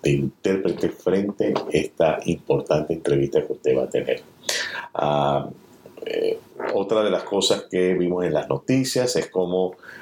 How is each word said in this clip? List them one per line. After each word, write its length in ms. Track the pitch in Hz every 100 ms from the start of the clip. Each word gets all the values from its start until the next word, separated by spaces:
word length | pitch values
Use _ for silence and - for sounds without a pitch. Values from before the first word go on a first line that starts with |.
de 80 | 73
intérprete 760 | 69 69 - 98 95 - - 85
frente 640 | - 90 98 104 - -
a 120 | - -
esta 480 | 78 - - 82 -
importante 720 | - 80 - 69 - 76 78
entrevista 520 | 82 - 143 69 - -
que 60 |
usted 240 | - 73 65
va 60 |
a 80 | 65
tener. 320 | - - - - - - - - - -
Ah, 560 | - 73 71 71 69 69 - - - - - -
eh, 300 | - - - - - -
otra 300 | 101 98 107
de 80 | 104
las 140 | 90
cosas 400 | - 101 - 98 -
que 260 | 92 92
vimos 300 | 87 87 90
en 80 | 87
las 160 | 76 -
noticias 680 | 135 - 131 131 127 123 -
es 100 | -
cómo, 480 | 92 90 92 90 - - -